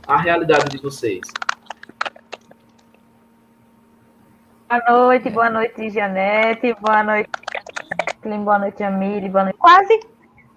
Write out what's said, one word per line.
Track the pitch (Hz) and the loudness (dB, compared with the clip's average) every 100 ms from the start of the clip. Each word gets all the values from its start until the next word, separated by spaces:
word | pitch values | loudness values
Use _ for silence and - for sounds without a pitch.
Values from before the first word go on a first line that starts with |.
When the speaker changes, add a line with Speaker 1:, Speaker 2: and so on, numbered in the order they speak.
| - | -2
Speaker 1:
à | 151 | 0
realidade | 170 170 160 147 139 | 2 0 2 2 0
de | 139 | -6
vocês? | 135 - 113 95 - - - - - - - - - - - - _ - _ _ _ _ _ _ _ _ _ _ _ _ _ _ _ _ _ _ _ _ - | -10 -6 -4 -6 -8 -12 -10 -10 -12 -20 -18 -12 -12 -12 -20 -20 _ -20 _ _ _ _ _ _ _ _ _ _ _ _ _ _ _ _ _ _ _ _ -4
Speaker 2:
Boa | 240 240 | -2 2
noite, | 240 247 254 254 | 4 4 4 0
boa | 220 233 | 0 0
noite, | 220 226 220 220 | 0 -4 -6 -6
Janete, | 208 202 190 196 214 226 226 247 226 | -4 -4 -2 0 2 0 0 -2 -2
boa | 214 214 | 0 2
noite, | 214 214 220 - - - - - - 175 - - | 2 -2 -4 -10 -12 -14 -14 -16 -10 -8 -8 -8
Franklin, | 214 208 | -8 -6
boa | 208 202 | 0 0
noite, | 196 - | 0 -4
Jamile, | 202 190 196 208 190 | -4 -2 -4 -4 -2
boa | 190 190 | 0 0
noite. | - | 4
Quase? | 349 370 392 440 - _ _ _ _ | 6 6 6 2 0 _ _ _ _